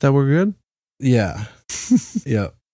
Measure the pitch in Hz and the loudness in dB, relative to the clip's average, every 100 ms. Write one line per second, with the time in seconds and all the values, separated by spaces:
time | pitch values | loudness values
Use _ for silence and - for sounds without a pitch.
0 | 139 139 139 156 202 - _ _ _ _ | 0 2 2 2 0 -4 _ _ _ _
1 | 135 120 95 101 107 - - - - 247 | 2 2 0 -6 -12 -16 -14 -12 0 0
2 | - - 139 110 98 - _ | 0 -8 -4 -4 -4 -10 _